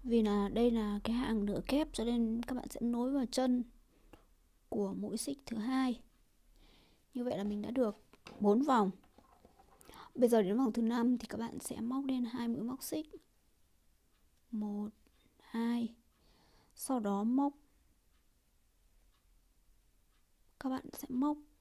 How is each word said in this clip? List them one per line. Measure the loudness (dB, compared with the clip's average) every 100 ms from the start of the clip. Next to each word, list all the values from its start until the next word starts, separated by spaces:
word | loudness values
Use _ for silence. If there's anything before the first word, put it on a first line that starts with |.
Vì | 4 4
là | 4 2 2
đây | 2 2
là | 2 0 -2
cái | -2 -2
hàng | 0 0
nửa | 0 -2 0
kép | 0 0
cho | -2
nên | -2 0 0 -2
các | -4
bạn | -6 -6
sẽ | -4
nối | -2 0 0
vào | 0 0
chân | 0 2 2 -2 -12 _ _ -20 -20 _ _ _ _ _
của | -4 -2
mũi | -4 -6 -6
xích | -6 -8 -8
thứ | -6
hai. | -2 0 0 -2 -10 _ _ _ _ -20 -20 -20 _ _ _
Như | -6
vậy | -4 -2
là |
mình | -2 -4
đã | -4
được | 0 0 -2 -18 -20 -20 2
bốn | 4 6
vòng. | 6 6 4 0 -16 -20 -20 -20 -20 _ -20 -20 -20 -20 -16
Bây | 2 6
giờ | 6
đến | 4 2
vòng | 2
thứ | 2
năm | 0 2 2 0
thì | -2
các | -6
bạn | -6 -8
sẽ | -8 -6
móc | -4 -4
lên | -2 -2
hai | -2 -4 -4
mũi | -4
móc | -4 -6
xích. | -6 -6 -8 -16 _ _ _ _ _ _ _ _ _ _ _ _ _
Một, | -6 -4 -4 -8 -10 _ _ _ _
hai. | -8 -4 -2 -2 -4 -8 _ _ _ _ _ -20 _
Sau | -14 -4 -2
đó | 0 0
móc. | 2 2 2 -2 _ _ _ _ _ _ _ _ _ _ _ _ _ _ -20 _ _ _ _ _ _ -20 _ _ _ _ _ _ _ _
Các | -4
bạn | -4 -6
sẽ | -14 -6
móc | 0 2 0 -8 _